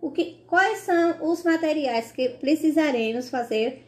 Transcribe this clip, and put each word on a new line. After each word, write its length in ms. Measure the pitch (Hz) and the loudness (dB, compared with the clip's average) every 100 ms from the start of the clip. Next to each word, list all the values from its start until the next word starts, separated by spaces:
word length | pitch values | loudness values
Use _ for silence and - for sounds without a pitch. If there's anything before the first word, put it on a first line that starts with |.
O 100 | 302 | -8
que, 340 | - 339 - - | -4 -4 -6 -2
quais 320 | 349 392 427 | 2 2 0
são 500 | - 349 339 330 311 | 0 2 2 0 -2
os 120 | 339 | 0
materiais 680 | 339 320 330 302 277 226 226 | 2 2 2 0 0 -2 -4
que 160 | - 254 | -4 -4
precisaremos 1000 | 247 269 311 320 302 311 247 226 226 247 | -2 0 2 2 2 2 2 0 -2 -4
fazer 560 | 262 233 220 226 262 | -4 -2 -2 -2 -4